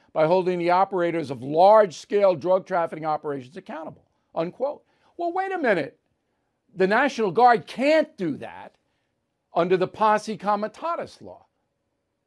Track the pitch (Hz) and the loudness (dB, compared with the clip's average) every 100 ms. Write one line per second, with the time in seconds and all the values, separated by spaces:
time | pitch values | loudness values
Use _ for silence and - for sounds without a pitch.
0 | _ 160 156 185 180 180 170 180 196 190 | _ 0 2 2 0 -2 0 2 0 -2
1 | 170 165 139 135 135 156 190 220 202 139 | -2 -2 -6 -8 -4 4 6 6 4 -2
2 | - 202 196 165 170 185 170 185 165 165 | -6 0 2 2 0 0 0 -4 -4 -6
3 | 156 151 156 143 127 185 - 285 320 - | -6 -6 -6 -8 -10 -18 -16 -14 -14 -18
4 | _ _ _ - 170 - 269 - _ _ | _ _ _ -6 -6 -4 -6 -6 _ _
5 | _ - 339 370 381 370 262 180 135 - | _ -8 -4 -4 -4 -2 0 0 -2 -10
6 | _ _ _ _ _ _ _ 175 185 214 | _ _ _ _ _ _ _ -2 2 2
7 | 277 - 214 165 247 226 - - 277 320 | 0 0 -2 4 6 4 -2 -2 2 2
8 | 302 - 175 131 107 87 - _ _ _ | 0 -4 -6 -6 -10 -16 -20 _ _ _
9 | _ _ _ _ _ - 170 185 185 - | _ _ _ _ _ -2 0 0 0 0
10 | 214 214 214 202 190 208 208 - 320 330 | 2 2 -2 -8 -4 -4 -4 -8 -8 -8
11 | 185 - 101 92 _ _ _ _ _ _ | -10 -16 -20 -20 _ _ _ _ _ _
12 | _ _ | _ _